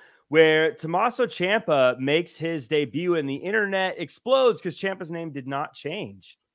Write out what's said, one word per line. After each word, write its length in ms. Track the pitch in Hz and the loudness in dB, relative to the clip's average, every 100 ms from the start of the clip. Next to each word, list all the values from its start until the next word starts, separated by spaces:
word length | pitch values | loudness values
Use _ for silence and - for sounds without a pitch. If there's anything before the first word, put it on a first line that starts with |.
| - _ - | -20 _ 0
where 460 | 151 156 156 160 | 6 6 6 2
Tommaso 500 | 156 160 175 233 247 226 | -2 -4 0 0 0 -4
Ciampa 720 | - 185 214 220 143 127 123 | -2 0 0 2 4 4 2
makes 380 | 135 160 175 - | 0 0 0 -6
his 320 | 165 160 117 | -6 -6 -2
debut 480 | 151 139 143 180 170 | -2 0 -4 -2 -2
and 120 | 139 | -2
the 60 | |
internet 640 | 139 180 220 202 190 185 - | -6 -2 0 0 0 -2 -4
explodes 600 | 160 - 233 262 254 170 | -10 -8 0 4 4 2
'cause 160 | 180 - | -6 -6
Ciampa's 340 | 196 185 165 | -6 -6 -8
name 220 | 170 165 | -8 -8
did 160 | 139 131 | -10 -8
not 240 | 139 151 | -6 -6
change. 640 | - 143 202 120 98 - _ _ | -10 -10 -8 -10 -14 -20 _ _